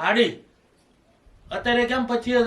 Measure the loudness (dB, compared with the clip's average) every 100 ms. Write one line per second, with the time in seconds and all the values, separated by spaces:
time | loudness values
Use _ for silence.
0 | 0 2 2 -2 -18 _ _ _ _ _
1 | _ _ _ -20 -10 -6 0 0 0 -2
2 | -2 -4 0 2